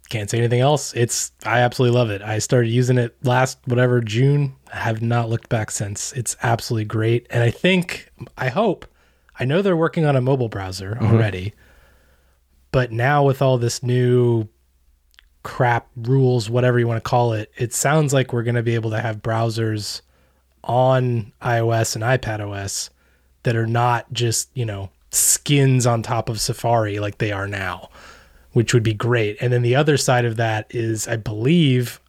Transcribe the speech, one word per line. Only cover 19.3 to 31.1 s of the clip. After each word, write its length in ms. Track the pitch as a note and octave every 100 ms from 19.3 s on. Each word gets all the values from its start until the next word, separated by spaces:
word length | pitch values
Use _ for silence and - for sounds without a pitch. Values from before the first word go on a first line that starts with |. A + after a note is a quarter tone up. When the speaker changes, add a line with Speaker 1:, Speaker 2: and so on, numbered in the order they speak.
| A2+ A2+ A2 A2+ G#2+ G2+ - _ _ _ _ _ _
Speaker 1:
on 680 | - A#2+ B2+ C3 B2+ A#2 G#2+ -
I 180 | B2 A#2
O 120 | A2+
S 240 | A2+ A2+ A2+
and 80 |
iPad 360 | A2+ C3 A2+ G#2+
O 140 | G2+
S 360 | G2 G2 - - _ _ _ _ _
that 120 | C3 A2+
are 100 | A2
not 460 | A#2 A#2+ A#2+ -
just, 360 | A#2+ A#2+ A2+ -
you 120 | B2+ A2+
know, 260 | G2 F#2+ _ -
skins 760 | - - - - C#3+ C3+ B2+ A#2+
on 160 | A#2
top 260 | G#2+ A#2 A#2
of 100 | A2
Safari 600 | - A#2 A#2+ A#2 G#2+ G#2
like 180 | G#2 -
they 140 | A2
are 160 | G2 G2+
now, 420 | G2+ F2+ E2+ - - - - - _ _
which 200 | B2 A2+
would 100 | B2
be 100 | A2
great. 420 | G#2 A#2+ A#2+ G#2 G#2
And 100 | B2
then 100 | B2
the 120 | A#2+ B2+
other 220 | D#3 C#3
side 280 | - B2 A#2+
of 120 | A2+
that 300 | A2+ G#2+ -
is, 340 | B2 A2+ A2
I 100 | -